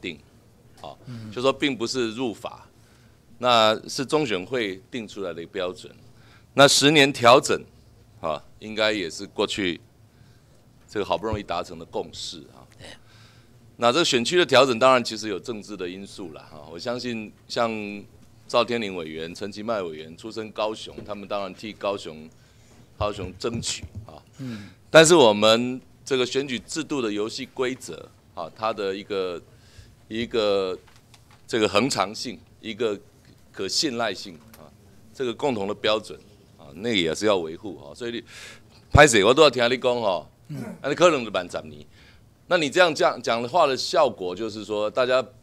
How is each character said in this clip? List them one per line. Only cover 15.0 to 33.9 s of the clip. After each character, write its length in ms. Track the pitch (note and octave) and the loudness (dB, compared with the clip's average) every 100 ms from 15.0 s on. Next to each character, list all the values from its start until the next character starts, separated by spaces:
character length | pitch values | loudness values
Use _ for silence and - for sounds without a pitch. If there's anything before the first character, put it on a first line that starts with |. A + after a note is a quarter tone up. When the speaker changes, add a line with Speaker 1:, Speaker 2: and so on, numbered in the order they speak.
Speaker 1:
其 120 | A#2 A2 | 2 -8
实 120 | G#2+ | -6
有 120 | F#2 | -8
政 220 | G2+ A2 | -8 -12
治 160 | F#2+ G2+ | -10 -10
的 100 | F2+ | -10
因 200 | F#2+ G2 | -10 -14
素 260 | - F2+ | -14 -14
啦， 160 | C#2+ C#2 | -16 -20
哈。 160 | D#2 D2 | -20 -16
我 80 | E2+ | -10
相 200 | A#2+ B2 | -8 -6
信 320 | B2 A2+ G#2+ - - | -6 -8 -10 -16 -10
像 240 | - A#2 A2 G#2 G2+ - - - - - | -4 -2 -4 -8 -12 -16 -20 -20 -20 -2
赵 160 | B2 | 0
天 180 | A2+ A#2+ | 0 -2
麟 140 | G2+ F#2 | -4 -8
委 120 | D#2 | -10
员、 260 | D#2 E2 | -10 -10
陈 160 | F2+ G#2 | -10 -12
其 140 | G#2 | -10
迈 180 | G#2+ A2 | -6 -6
委 140 | F2 D#2 | -6 -10
员 200 | D#2 E2 | -16 -16
出 120 | A2+ | -14
身 220 | A2 G#2+ | -12 -12
高 240 | G2+ G#2+ A2+ | -6 -6 -6
雄， 180 | - D2 - | -12 -16 -14
他 100 | G#2 | -12
们 100 | G2+ | -8
当 140 | G#2 | -8
然 120 | F#2+ F#2+ | -8 -12
替 160 | A2 | -14
高 260 | G2 G2+ G2+ | -6 -6 -4
雄、 320 | E2+ D#2 D#2 - - _ - - - - | -8 -16 -18 -20 -20 _ -20 -20 -18 -6
高 160 | G#2 | -6
雄 200 | G#2 F#2 F#2 | -6 -10 -8
争 220 | B2 A#2 | -6 -6
取 220 | - - - G#2 - | -8 -8 -12 -18 -18
啊。 140 | D2+ _ - | -20 _ -16
Speaker 2:
嗯。 300 | C3 G#2+ G2+ - - | -14 -14 -16 -20 4
Speaker 1:
但 160 | D3+ D#3+ | 6 8
是 100 | F3 | 8
我 180 | A#2 | 8
们 460 | G#2 G#2+ A2+ B2 B2+ - - | 6 4 4 0 -8 -14 -14
这 140 | - C3 | -4 -2
个 80 | A#2+ | 0
选 200 | C3+ C#3+ | -2 -4
举 140 | A#2 | -6
制 240 | - D#3+ | -8 -10
度 180 | B2+ D3 | -6 -4
的 80 | A2+ | -4
游 200 | G#2 G#2+ | -4 -6
戏 180 | A2+ B2+ | -8 -12
规 200 | - B2+ | -6 -6
则 360 | B2+ - D2+ - - _ - | -6 -14 -16 -18 -20 _ -12
啊， 160 | D#2+ E2+ | -12 -6
它 180 | A2 | -4
的 200 | G#2+ G2 | -2 -4
一 80 | G2 | -4
个， 380 | G2 G2 F#2 E2 - - - - - _ - | -6 -4 -4 -8 -14 -20 -20 -20 -20 _ -12
一 180 | A2 A#2 | -8 -4
个 500 | A#2 G#2 G2 F#2 F2+ - - _ - _ - - | 0 2 2 0 -6 -12 -20 _ -20 _ -20 -4
这 100 | A#2+ | 0
个 100 | G#2 | 2
恒 220 | G2+ C3 | 4 2
常 240 | B2+ G2 | 0 -2
性， 240 | A2 C3 F#2 - - | -4 -12 -14 -18 -16
一 160 | A2 G#2 | -12 -4
个 240 | A2+ G2+ - _ - - - | -4 -4 -10 _ -20 -20 -20
可 160 | - F#2+ | -10 -6
信 300 | - D#3 | -2 -2